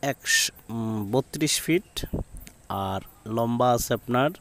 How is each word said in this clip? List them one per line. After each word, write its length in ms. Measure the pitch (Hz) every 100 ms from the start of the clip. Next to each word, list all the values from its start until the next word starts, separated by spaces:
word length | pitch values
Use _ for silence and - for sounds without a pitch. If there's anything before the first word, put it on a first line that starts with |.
| 143
একশ-, 380 | 131 - - - - -
উম, 260 | 113 110 110 101
বত্রিশ 420 | 123 139 147 151 -
ফিট 260 | - 165 - - - - - - - - - 95
আর 160 | 98 95 - - - 113
লম্বা 320 | 117 120 123
আছে 160 | 120 - 117
আপনার 300 | - 123 139 185